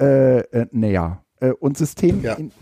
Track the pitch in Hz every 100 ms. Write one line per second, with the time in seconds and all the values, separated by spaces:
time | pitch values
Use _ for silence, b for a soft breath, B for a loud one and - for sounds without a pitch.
0 | 139 135 131 123 - 120 117 117 107 95
1 | 82 92 _ _ 131 127 139 139 156 -
2 | 175 190 127 110 156 -